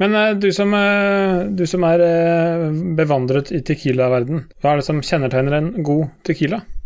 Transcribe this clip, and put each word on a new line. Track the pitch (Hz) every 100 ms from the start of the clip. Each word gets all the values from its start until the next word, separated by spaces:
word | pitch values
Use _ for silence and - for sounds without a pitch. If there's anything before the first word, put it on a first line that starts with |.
Men, | 202 214
eh, | 214 202
du | 202
som, | 190 202
eh, | 208 202 202 202 196 196 180 202 190
du | 170
som | 180 165
er, | 175 170
eh, | 170 170 170 170 170 160 156 180 160
bevandret | 151 139 127 139 135 156
i |
tequila-verden, | - 147 139 127 127 127 123 160 - -
hva | 143
er | 147
det | 135
som | 151
kjennetegner | - 165 131 131 139 147
en | 160 226
god | 147 147 151 -
tequila? | - 160 151 214 - -